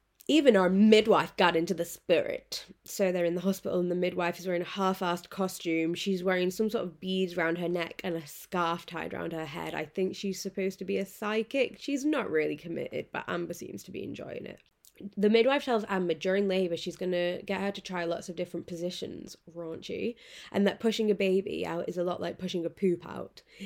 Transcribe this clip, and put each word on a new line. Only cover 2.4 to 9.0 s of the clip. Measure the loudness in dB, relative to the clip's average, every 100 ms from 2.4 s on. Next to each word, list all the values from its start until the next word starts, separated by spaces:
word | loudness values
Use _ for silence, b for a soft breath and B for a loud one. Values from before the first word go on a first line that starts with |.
| -8 -10 -12 -18
So | -8 0 0
they're | 2
in | 0
the | 0
hospital | 0 0 0 0
and | 2
the | 2
midwife | 0 0 -2 -2
is | -2
wearing | -2
a |
half-assed | -2 0 0 2 0 -2 -4
costume. | -4 -4 -2 -2 0 0
She's | -2 -2 0
wearing | 0 2 0
some | 0 0
sort | -2
of | -6 -8
beads | -4 0 0 0
round | 0 0
her | -2
neck | -2 -4 -6
and | -6
a | -6 -8
scarf | -16 -6 -2 0 -2 -6
tied | -8